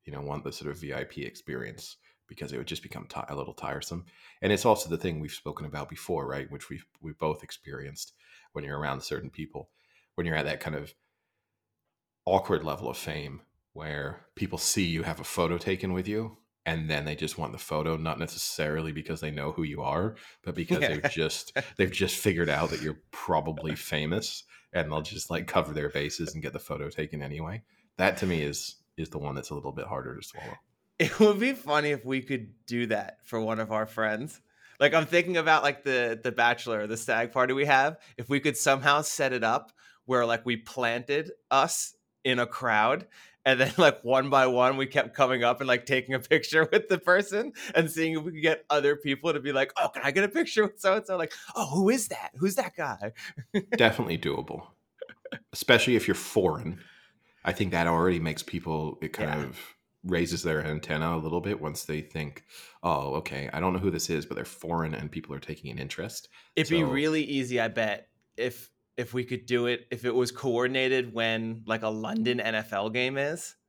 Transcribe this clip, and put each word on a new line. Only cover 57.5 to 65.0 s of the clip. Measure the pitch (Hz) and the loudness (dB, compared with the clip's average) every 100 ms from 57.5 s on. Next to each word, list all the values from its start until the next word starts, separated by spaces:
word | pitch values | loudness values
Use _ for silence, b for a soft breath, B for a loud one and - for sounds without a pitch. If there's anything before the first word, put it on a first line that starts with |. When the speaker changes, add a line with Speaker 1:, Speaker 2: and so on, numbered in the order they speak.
Speaker 1:
think | 90 95 | 0 0
that | 85 85 | 2 4
already | 82 90 85 | 4 4 4
makes | 80 78 | 0 -4
people, | - 82 85 78 76 - | -6 -6 -4 -4 -4 -6
it | 78 | -8
kind | - 78 | -6 -4
Speaker 2:
Yeah. | 76 69 | -4 -6
Speaker 1:
of | 64 - _ _ _ | -10 -18 _ _ _
raises | 90 87 82 85 | -2 0 0 0
their | 85 78 | 0 0
antenna | 76 78 - 76 80 | -2 -4 -2 -2 0
a | 82 | -2
little | 78 87 | -2 -2
bit | 98 104 | -2 -4
once | 76 71 | -6 -8
they | - 76 | -6 -6
think, | - 82 73 - B B B B | -6 -8 -8 -12 B B B B
"Oh, | 87 73 69 | -2 0 0
okay, | 71 - 69 69 | -4 -4 -8 -6
I | 78 | -2
don't | 92 | 0
know | 92 | 2
who | 95 | 0
this | 82 - | -2 -2
is, | 80 | -2
but | 71 | -4
they're | - | -8
foreign | - - 82 85 80 | -10 -10 -4 -2 -2
and | 78 | -4